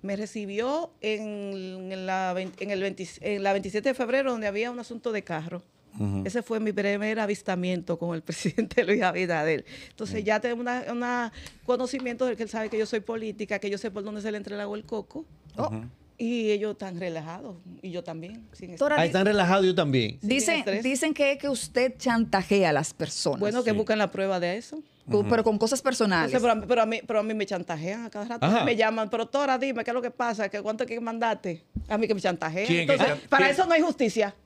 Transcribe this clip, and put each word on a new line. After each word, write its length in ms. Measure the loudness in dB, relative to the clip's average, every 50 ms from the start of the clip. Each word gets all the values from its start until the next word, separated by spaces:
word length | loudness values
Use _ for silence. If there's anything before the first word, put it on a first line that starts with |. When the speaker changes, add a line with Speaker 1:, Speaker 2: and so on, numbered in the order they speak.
Speaker 1:
me 140 | -4 -4 -4
recibió 760 | -4 -6 -6 -6 -8 -8 -4 -4 -2 -2 0 -2 -2 -4 -6 _ _
en, 880 | -4 -4 -2 -2 -4 -8 -8 -8 -6 -6 -6 -8 -8 -8 -10 -10 -10 -8
en 140 | -8 -6 -4
la 260 | -2 -2 -2 -2 -2 -2
vein-, 180 | -2 -4 -6 -8 -8
en 120 | -6 -4
el 120 | -2 -2
veinti-, 360 | -2 -4 -4 -6 -10 -12 -12 -8
en 220 | -4 -4 -2 0
la 100 | 0 0
veintisiete 380 | 0 0 -2 -2 -4 0 0 0
de 40 | 0
febrero, 360 | 0 0 0 0 0 2 0
donde 140 | -2 -2 -4
había 240 | -4 -2 -2 -4 -4
un 80 | -4 -8
asunto 340 | -10 -12 -14 -6 -6 -4
de 100 | -4 -4 -4
carro. 380 | -4 -6 -6 -6 -6 -10 -10 -12 _ _ _ _ _ -6 -4
Speaker 2:
Ujú. 240 | -2 0 0 -2 -2
Speaker 1:
Ese 160 | -2 -4 -4
fue 160 | -4 -2 -4 -2
mi 140 | -2 -2
primer 480 | 0 0 0 0 0 0 0 -2 -2 -2
avistamiento 800 | 0 -2 -2 -2 -2 -4 -2 0 0 0 -2 -2 -2 -4 -4 -2
con 160 | -2 -4 -4
el 80 | -6
<laughs> 0 |
presidente 600 | -6 -8 -8 -4 -4 -2 0 0 -2 2 2 2 4
Luis 160 | 4 2 4
Abinader. 640 | 4 2 2 0 0 0 0 0 2 2 0 0 -2 -8 -18 -18 -18 -20
Entonces, 260 | -12 -12 -8 -6 -4
Speaker 2:
Ujú. 80 | -2 0
Speaker 1:
ya 160 | 2 2 2
tenemos 200 | 2 -2 -2 -2
una, 240 | -2 -4 -4 -4 -4 -4
una 420 | -4 -4 -2 -2 -2 -2 -2 -4 -8 -12 -18 -18 -20 -14 -2
conocimiento 600 | -2 0 0 0 -2 -4 -4 -4 -4 -2 -2 -2
de 100 | -2 0
que 60 | -2 -6
él 40 | -6
sabe 200 | -4 -6 -4 -2
que 100 | 0 -2
yo 60 | 0
soy 140 | 0 -2 -4
política, 580 | -4 -4 -6 -6 -6 -8 -6 -8 -6 -4 -4 -4
que 120 | -2 -4
yo 80 | -6 -4
sé 120 | -6 -6
por 120 | -6 -6 -8
dónde 160 | -8 -8 -6
se 100 | -6 -6
le 60 | -6 -6
entra 160 | -8 -8 -8
el 60 | -8
agua 160 | -6 -6 -8
al 80 | -10 -8
coco. 400 | -8 -8 -8 -8 _ -14 -14 -14 _ -20 _ _ -16 -6
Speaker 3:
Oh. 100 | -4 -4
Speaker 2:
Ujú. 180 | -4 -4 -6 -8 -12 -16 _ -20 _ _
Speaker 1:
Y 360 | -6 -4 -2 0 0 2 2
ellos 200 | 2 2 0 -4
están 280 | -6 -8 -10 -10 -8 -6
relajados, 560 | -6 -6 -6 -6 -8 -10 -12 -12 -12 -14 -16 -16 -18 -20 -20 -14
y 80 | -12 -8
yo 140 | -8 -8 -8
también, 300 | -8 -10 -10 -10 -12 -14 -16 -18 -20
sin 180 | -18 -16 -14 -14
estrés. 80 | -2 0
Speaker 3:
Doctora, 220 | 2 2 4 4
Speaker 4:
Ah, 40 | 4
están 220 | 4 4 2 4
relajados 400 | 4 4 4 4 4 6 6 6
yo 80 | 4 4
también. 440 | 4 2 4 4 4 2 2 -2 -4
Speaker 1:
Sin 80 | -2 0
Speaker 3:
Dicen, 300 | 2 2 2 2 0 0
Speaker 1:
estrés. 240 | 0 0 -2 0 0
Speaker 3:
dicen 280 | 0 0 2 2 0
que, 260 | 2 2 2 2 2 0
que 100 | 0 -2
usted 460 | -2 -2 -4 -2 2 2 2 2 0 0
chantajea 680 | 0 2 4 4 2 2 2 0 2 4 4 4 6 6
a 20 |
las 220 | 4 2 0 -2 -4
personas. 460 | _ -6 -6 -4 -2 0 0 0 0
Speaker 1:
Bueno, 240 | 0 0 0 0 2
que 60 | 2
Speaker 2:
Sí. 60 | 2
Speaker 1:
busquen 220 | 2 2 2 2 2
la 140 | 2 0
prueba 260 | 0 -2 0 0 0 0
de 180 | 0 -2 -2
eso. 240 | -4 -8 -10 -14 -14 -14 _ _ _ _ 2
Speaker 3:
Con, 100 | 2 2
Speaker 2:
Ujú. 80 | 4 6
Speaker 3:
pero 160 | 4 4 4
con 140 | 4 4 4
cosas 240 | 2 2 2 2
personales. 500 | 2 0 2 4 4 4 4 4 2 4
Speaker 1:
Entonces, 80 | 2 4
pero 100 | 4 4
a 20 | 4
mí, 100 | 2 2
pero 140 | 2 4 4
a 40 | 4
mí, 140 | 2 0 -4 -4
pero 120 | 0 0 0
a 40 | 2
mí 100 | 0 -2
me 100 | -2 -2
chantajean 580 | -2 -2 -6 -4 -4 -6 -4 -4 -6 -6 -6 -8
a 40 | -10
cada 140 | -8 -8 -8
rato. 200 | -6 -2 0 2
Speaker 4:
Ajá. 180 | 4 4 4 4
Speaker 1:
Me 100 | 2 4
llaman, 360 | 4 2 2 2 0 -2 -2
pero 160 | -2 -2 -2
Tora, 320 | -2 0 0 2 2 2 2
dime, 260 | 0 -2 -2 -2 -4
¿qué 60 | -2
es 40 | -2
lo 60 | -2
que 80 | -4 -4
pasa? 380 | -4 -2 -2 -2 0 -2 -4 -4
¿Qué, 140 | -4 -4
cuánto 220 | -4 -4 -2 -2 -4
es 40 | -4
que 100 | -4 -6
mandaste? 600 | -4 -6 -2 0 0 0 0 0 -2 -6 -6 -6 _ _ _ -10 -6 -2
A 100 | 0 0
mí 80 | 2 2
que 60 | 2
me 60 | 2
chantajean. 460 | 2 0 0 0 -2 -2 -2 -2 2
Speaker 2:
¿Quién? 140 | 2 2 2
Speaker 1:
Entonces, 240 | 4 4 6 6 6 4
Speaker 2:
¿Quién? 200 | 2 -2 0 4
Speaker 1:
para 160 | 6 6 8
Speaker 2:
¿Quién? 80 | 6 6
Speaker 1:
eso 120 | 4 6
no 80 | 6 6
hay 80 | 6
justicia. 520 | 6 4 4 2 2 2 4 2 2 0 0 _ _